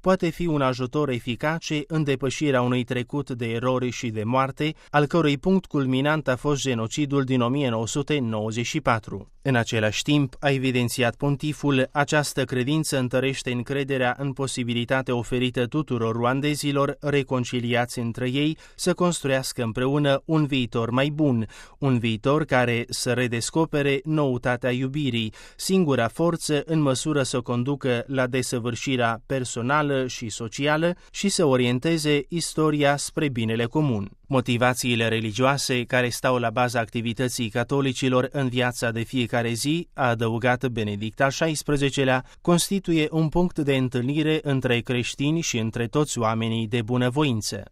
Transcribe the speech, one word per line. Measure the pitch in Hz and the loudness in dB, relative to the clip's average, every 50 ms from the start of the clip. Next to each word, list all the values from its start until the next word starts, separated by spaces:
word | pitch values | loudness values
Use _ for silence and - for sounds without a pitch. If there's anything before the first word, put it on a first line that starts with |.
poate | - 185 190 185 - 165 | 4 4 2 4 2 -2
fi | 156 - 180 | -2 0 0
un | 170 151 143 | 0 2 2
ajutor | 135 131 127 120 131 123 - 147 147 139 | 2 2 2 0 -4 -2 0 0 0 0
eficace | 127 117 - 127 117 - - 151 160 165 - - 156 147 - | 0 -2 -2 -4 -4 -2 -2 -2 -2 -2 -4 -4 -4 -4 -2
în | - 165 156 156 | -2 -2 0 2
depășirea | 143 135 127 - 131 - - 156 147 131 123 | 2 0 0 0 -4 -2 0 0 2 4 4
unui | 123 123 123 127 120 | 4 2 2 0 0
trecut | 123 127 123 123 - - 147 139 - | -2 -2 -4 -4 -4 -4 -6 -4 -4
de | 131 117 123 | -6 -6 -4
erori | 113 113 117 120 127 131 127 127 123 | -4 -4 -2 0 0 0 0 0 -2
și | 113 - - 120 | -4 -4 -6 -4
de | 107 110 104 | -4 -4 -2
moarte, | 110 127 131 135 131 - - 151 156 151 - - - | 0 2 2 0 0 -2 -4 -4 -4 -4 -6 -12 0
al | - 147 147 | 2 2 2
cărui | 139 - 170 160 147 139 | 4 2 2 4 4 0
punct | 131 - 185 190 190 - | 0 2 2 2 2 0
culminant | - - 147 135 127 131 127 139 147 156 156 143 | 0 -2 0 0 2 2 2 2 2 0 0 0
a | - 127 | 0 -2
fost | 120 - 147 147 135 | 0 0 0 0 0
genocidul | 120 135 123 113 110 110 - - 147 135 139 139 135 | 0 -2 0 -2 -2 -4 -2 -4 -2 0 0 0 0
din | 127 131 127 | 2 2 2
o | 120 | 2
mie | 120 131 147 143 123 | 2 2 0 0 0
nouă | 113 113 113 | 0 -2 -4
sute | 107 - 147 135 - 151 147 | -2 -4 -4 -2 0 0 0
nouăzeci | 127 113 110 107 107 110 107 120 117 | 0 -2 -2 -2 -2 -2 -4 -4 -4
și | - - 156 | -4 -4 -2
patru. | - 131 117 110 - - 107 98 - - - - | 0 2 0 0 -2 -8 -12 -12 -12 -16 -20 -6
În | - 135 131 | -2 0 2
același | 120 113 - 120 113 107 107 104 - | 2 0 0 0 0 0 0 0 0
timp, | - - 147 147 143 123 - - | 0 2 2 2 2 0 -4 -2
a | - 143 | 0 0
evidențiat | 139 135 127 131 123 123 120 117 - - 123 117 110 | 0 2 0 0 2 2 0 0 0 0 0 0 0
pontiful, | - - 143 143 135 - 151 143 - - 143 139 131 127 - | 0 -2 -2 0 0 -2 -6 -6 -2 0 2 2 2 2 0
această | - 147 143 - 156 151 143 - - 143 131 | 0 0 0 2 2 0 0 0 -2 -2 -2
credință | - 131 127 123 131 151 160 151 - - 135 | -2 0 -2 0 0 0 0 0 0 0 0
întărește | 127 123 135 127 127 135 131 - - 131 | 0 0 0 0 0 0 -2 -4 -4 -4
încrederea | 123 123 117 - 139 139 139 135 139 131 127 123 120 | -4 -4 -4 -4 -4 -4 -2 -2 -2 0 0 0 -2
în | - 139 143 127 | -2 -4 -6 -4
posibilitatea | 139 135 127 - 131 123 117 117 117 120 113 135 131 127 135 123 | -4 -4 -4 -2 -4 -2 -2 -2 -2 0 0 0 0 0 0 -2
oferită | 120 110 - 127 123 127 127 120 131 123 | -2 -2 -2 -2 0 0 0 0 -2 -4
tuturor | 120 - 156 151 - 127 117 113 113 113 | -2 -2 -4 -2 -2 -2 -2 0 -2 0
ruandezilor | 120 120 120 131 139 143 147 151 143 - 143 139 139 139 143 143 - | 0 0 0 0 0 0 -2 -2 -2 -2 -2 0 2 0 0 -2 -4
reconciliați | - 147 143 143 131 - 131 127 123 - - 123 117 120 120 117 120 120 - 131 | -4 0 0 0 0 0 -2 -2 -2 -2 -4 -4 -2 0 0 0 0 0 -4 -6
între | 117 117 113 - 127 127 | -4 -4 -4 -4 -4 -2
ei | 123 139 147 156 156 - - - - | 0 0 0 0 -2 -4 -12 -20 -12
să | - - 185 175 | -4 -2 -2 2
construiască | - 180 175 165 - - 135 135 131 131 - - - 120 | 2 2 0 0 0 -2 0 0 0 -2 -4 -4 -4 -4
împreună | 113 104 131 127 135 139 151 147 139 135 135 _ | -4 -2 -2 0 0 2 2 4 2 2 2 _
un | - 160 156 151 | 0 2 2 2
viitor | 135 147 131 123 107 - 120 113 113 | 2 2 0 0 0 0 -2 0 2
mai | 117 127 139 151 147 | 2 2 2 2 2
bun, | 151 156 143 123 113 110 - - - - - - | 2 2 4 4 2 0 -4 -10 -20 -20 -20 -8
un | _ 143 135 131 120 | _ 2 2 2 2
viitor | 110 117 110 107 - 135 143 156 160 | 2 0 -2 0 2 2 2 2 2
care | - 139 127 123 120 120 117 120 - | 2 2 2 4 2 0 -2 -2 -4
să | 110 - - 127 120 | -6 -4 -2 0 0
redescopere | 120 127 120 117 117 113 - - 160 160 151 - 147 139 139 139 139 - | 0 0 0 0 -2 -4 -2 0 0 0 2 0 0 2 2 0 0 0
noutatea | 156 156 156 147 135 127 120 - 131 123 120 - 127 | -2 0 2 2 2 0 0 0 0 -2 0 0 0
iubirii, | 123 123 135 131 135 156 147 131 117 117 110 107 - - - - - | 0 0 -2 -2 -2 -2 -2 0 0 0 -2 -2 -6 -12 -20 -20 -14
singura | - - - 190 190 180 147 131 120 117 | -8 -2 2 2 2 4 4 2 2 2
forță | 113 - - 165 170 165 160 - - 151 143 139 | -2 0 0 0 0 0 -2 -2 -2 -2 -2 0
în | - 165 160 | 0 2 2
măsură | 151 139 131 123 - 156 156 143 131 | 4 4 2 0 0 0 0 0 0
să | - - 127 | 0 -2 -4
conducă | 120 - 123 123 123 139 143 139 - 131 123 117 - | -2 -2 -2 -2 0 -2 -2 -2 0 -2 -2 -2 -2
la | - 139 131 127 | -2 0 0 0
desăvârșirea | 127 123 131 123 - - 123 110 120 123 - - 139 131 123 120 117 113 113 - | 0 0 -2 -2 0 -4 -4 -2 -4 -4 -4 -2 0 0 2 2 0 0 -4 -4
personală | - 135 135 127 120 - 123 117 123 143 151 151 143 139 131 131 | -4 -4 -4 -2 -4 -4 -4 -2 2 2 2 2 2 0 0 -2
și | 123 - - 123 110 | -2 -6 -8 -8 -8
socială | - - 117 110 - - 139 147 151 156 165 175 180 - - - | -8 -8 -8 -8 -4 -2 0 0 2 2 2 0 -2 -4 -12 -16
și | - - - 196 | -8 -2 -2 0
să | - - 175 | 2 4 4
orienteze | 143 131 127 123 120 123 127 - 165 170 160 147 151 147 143 135 | 4 6 4 4 2 2 2 2 2 0 2 2 2 2 2 0
istoria | - 170 165 156 - - - 156 151 151 147 143 139 143 | -2 -4 -4 -4 -2 0 2 2 2 2 4 4 4 2
spre | 143 - - - 156 156 143 | 2 -2 -6 -2 -2 -2 0
binele | 127 117 113 110 113 117 120 | 0 0 -2 0 0 0 -2
comun. | 131 - 156 151 143 117 101 98 - - _ - | 0 0 0 2 2 0 0 -4 -6 -12 _ -6
Motivațiile | - 139 127 123 - 123 117 123 123 127 - - 127 120 113 113 | 0 0 0 2 2 2 2 4 2 2 0 0 0 2 2 2
religioase | 113 113 113 110 110 101 117 131 131 143 139 - - 131 123 120 | 0 0 0 -2 -4 0 2 2 2 2 2 0 -2 -2 -2 -2
care | - - 123 123 123 | 0 0 0 0 0
stau | 120 - - 135 127 | -2 -2 0 0 0
la | 127 117 117 | 2 0 -2
baza | 110 123 123 123 110 123 | 0 0 0 0 0 -2
activității | 113 104 - 120 113 117 113 - 131 123 - - 120 107 | -4 -2 -4 -4 -4 -4 -2 -2 -2 -2 -2 -4 -4 -2
catolicilor | - 123 117 - 143 139 139 135 123 - 143 131 127 127 127 131 | -2 -2 -2 0 0 0 0 0 -2 0 0 2 2 2 2 0
în | - 143 135 | -2 -2 -2
viața | 127 117 127 123 123 120 - 123 117 | 0 0 0 0 0 -2 -2 -4 -2
de | 110 117 | -2 -2
fiecare | 113 - - 127 120 107 - 120 117 117 | -6 -2 -2 -2 -2 0 0 -2 0 -2
zi, | 117 113 120 143 156 170 170 - - | -2 -2 -2 -2 -2 -2 -4 -8 -4
a | - 139 | -2 0
adăugat | 123 117 113 117 113 113 113 110 123 123 123 135 | 0 2 2 0 -2 -2 0 0 0 0 0 -2
Benedict | 131 117 117 107 104 101 101 107 110 - - | -4 -2 -2 -2 -2 -4 -4 -6 -8 -2 0
al | 139 135 | 0 0
șaisprezecelea, | 131 - 170 160 151 143 - - 147 135 143 139 131 139 135 131 127 127 - - - - | 2 0 -2 -2 -2 -4 -2 -2 0 0 0 0 0 0 2 2 2 0 -2 -6 -20 -4
constituie | - - 175 170 - - 196 196 190 - 165 156 151 151 | 2 2 2 2 2 0 -2 -2 0 0 2 2 2 0
un | 160 160 165 151 | 0 0 0 2
punct | - 175 180 175 - - | 2 2 0 2 0 -2
de | 147 139 139 | 0 2 2
întâlnire | 131 131 123 120 123 120 127 147 156 151 156 156 156 | 2 0 0 0 -2 -2 0 0 0 0 0 0 0
între | - 143 139 131 123 127 120 117 | 0 -2 -2 0 0 0 0 0
creștini | 113 - 127 123 120 - - - 139 147 160 170 | 0 -2 -2 -2 -2 -4 -4 -2 0 0 0 0
și | 160 - - | -2 -2 -2
între | 113 110 113 - 120 117 | -2 -2 -2 -2 -2 -4
toți | 110 - 147 151 - - 120 | 0 2 0 0 0 0 0
oamenii | 113 110 113 113 113 113 113 113 113 | 0 0 0 0 -2 -2 -2 -2 -2
de | 107 113 120 | -2 -2 -2
bunăvoință. | 110 107 123 123 123 127 123 147 156 143 117 107 - - - 101 101 - | -2 0 0 2 2 2 2 2 0 2 0 -2 -4 -6 -8 -8 -12 -14